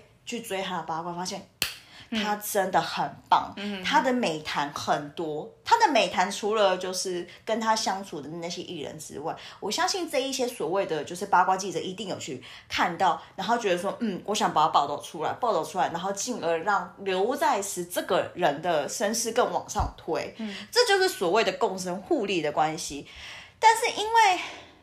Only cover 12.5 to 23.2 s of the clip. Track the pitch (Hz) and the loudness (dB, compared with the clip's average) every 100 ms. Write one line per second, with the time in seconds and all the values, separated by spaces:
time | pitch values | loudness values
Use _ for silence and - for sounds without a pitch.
12.5 | - - - 196 165 185 160 - - 185 | -20 -8 0 0 4 2 2 -6 -6 0
13.5 | 240 208 175 190 - 226 175 - 107 190 | 0 2 2 0 -2 -4 -4 -2 0 2
14.5 | 160 156 156 143 147 - 165 156 - 240 | 4 6 4 2 -4 -8 -4 -4 0 2
15.5 | 175 143 185 139 170 190 196 254 202 165 | 2 0 0 0 0 -4 -4 -4 -2 0
16.5 | 165 196 190 - - 196 185 220 277 311 | 0 2 0 0 -8 -2 0 2 2 2
17.5 | 214 196 180 175 302 311 175 - 170 170 | 2 -2 -6 -4 -4 2 2 0 0 0
18.5 | 143 175 156 139 - 208 220 226 233 196 | 2 0 0 0 -2 0 0 0 2 2
19.5 | 175 - 208 - - - 147 - - 214 | 0 -4 -2 -4 -4 -4 -4 -4 -8 -10
20.5 | 190 202 480 480 392 370 - 175 214 196 | -10 -2 2 4 4 4 2 2 4 2
21.5 | 180 214 190 180 185 - 302 202 175 151 | 0 -2 -2 -6 -6 0 0 2 0 0
22.5 | 160 156 156 - 143 - - | 2 0 0 -8 -10 -12 -16